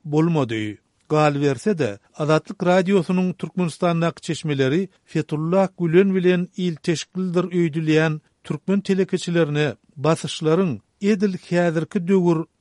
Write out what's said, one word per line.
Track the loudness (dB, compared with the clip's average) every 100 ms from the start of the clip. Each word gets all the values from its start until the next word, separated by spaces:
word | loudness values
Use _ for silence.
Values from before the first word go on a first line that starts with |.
bolmady. | -2 2 2 2 0 -2 -6 -10 _ _ -2
Gal | 2 2 2
berse | 0 0 -2 -2
de, | -2 -4 _
Azatlyk | -6 0 0 0 -4 2
Radiosynyň | 2 2 0 2 0 -2
Türkmenistandaky | -4 -8 -4 -4 -2 -2 0 -2 -4
çeşmeleri | -8 -6 -4 0 0 0 -4 _
Fethullah | _ -6 -4 -4 0 0 0 -2
Gülen | 2 4 4
bilen | 2 2 0 -2 -4
il | -6 -4
teşkildir | -4 -4 -6 -8 -4 -2
öýdülýän | -2 0 0 -2 2 2 2 -2 _ _
türkmen | -10 -8 -2 -2
telekeçilerini | 0 -2 0 -2 -2 0 0 0 -2 -4 _ -4
basyşlaryň | 0 0 -4 -4 0 2 0 -4 _ -4
edil | 0 2 0 -2 -2
häzirki | 0 0 0 -4 -4 0
döwür | 2 4 0 -2 _